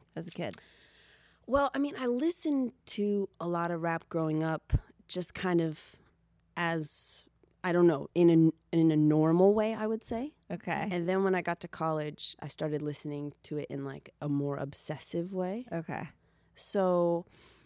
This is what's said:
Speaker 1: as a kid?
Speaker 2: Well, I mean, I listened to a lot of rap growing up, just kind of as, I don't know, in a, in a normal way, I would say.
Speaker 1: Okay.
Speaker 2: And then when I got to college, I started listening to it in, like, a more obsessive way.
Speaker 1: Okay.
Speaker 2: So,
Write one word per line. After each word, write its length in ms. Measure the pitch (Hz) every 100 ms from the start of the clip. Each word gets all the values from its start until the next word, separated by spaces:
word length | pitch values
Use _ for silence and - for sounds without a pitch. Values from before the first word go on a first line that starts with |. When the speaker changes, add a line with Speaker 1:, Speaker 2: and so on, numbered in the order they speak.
| _ 160
Speaker 1:
as 120 | 170
a 40 |
kid? 240 | - 135 - - - - _ - _ _ _ -
Speaker 2:
Well, 240 | 269 277
I 60 | 269
mean, 160 | 285 240
I 100 | 247
listened 680 | 240 320 349 320 277 254 - -
to 420 | - 208 202 196 -
a 80 | 175
lot 240 | 170 170
of 100 | 170
rap 240 | 165 165 -
growing 340 | 165 160 156
up, 300 | 160 160 - - - _ -
just 260 | 180 170
kind 280 | - 185 170
of 340 | 165 151 - - _ _ _ _ _ -
as, 680 | 170 165 147 - - - - _ _ _
I 80 | 185
don't 160 | 175 175
know, 220 | 143 143 170
in 140 | 170
a, 460 | 165 160 - - 165
in 160 | 160
a 40 | 151
normal 560 | 151 151 160 170 196
way, 200 | 214 214
I 120 | 220 214
would 160 | 220
say. 300 | - 226 294 - -
Speaker 1:
Okay. 360 | 175 - 143 175
Speaker 2:
And 160 | 180 170
then 140 | 190
when 100 | 196 185
I 60 |
got 180 | 175 170
to 60 | 175
college, 680 | - 160 156 151 147 - -
I 60 | 143
started 340 | - 156 147
listening 520 | 147 147 151 143 147 -
to 140 | - 151
it 100 | -
in, 140 | 139 139
like, 280 | 143 - -
a 80 | 147
more 280 | 143 143 143
obsessive 760 | 139 - - 151 - 170 180
way. 320 | 185 180 214 254
Speaker 1:
Okay. 380 | 170 160 143 - - _ _ _ -
Speaker 2:
So, 680 | - 202 185 175 170 170 - _ - _